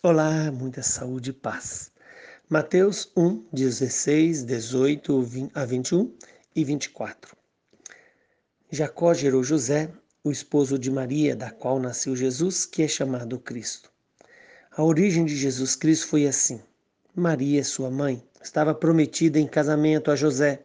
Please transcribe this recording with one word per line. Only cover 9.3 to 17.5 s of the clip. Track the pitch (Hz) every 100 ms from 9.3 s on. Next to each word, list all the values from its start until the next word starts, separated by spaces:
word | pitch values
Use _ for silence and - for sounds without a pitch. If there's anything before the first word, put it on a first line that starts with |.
| 131
José, | 127 156 127 147 160 - _ _
o | 151
esposo | 135 - 147 135 135
de | 127
Maria, | 131 127 147 147 123
da | 117
qual | - - 135
nasceu | 127 120 139 127
Jesus, | 131 127 175 180 -
que | -
é | 156
chamado | - 135 127 117 127
Cristo. | - 120 104 - _ _ _ _ _ - - - _
A | -
origem | 156 156 202 165 160
de | 147
Jesus | 139 123 131 -
Cristo | 156 156 -
foi | 151 143
assim. | 131 - 120 _ _ _ _ _ -
Maria, | 175 147 139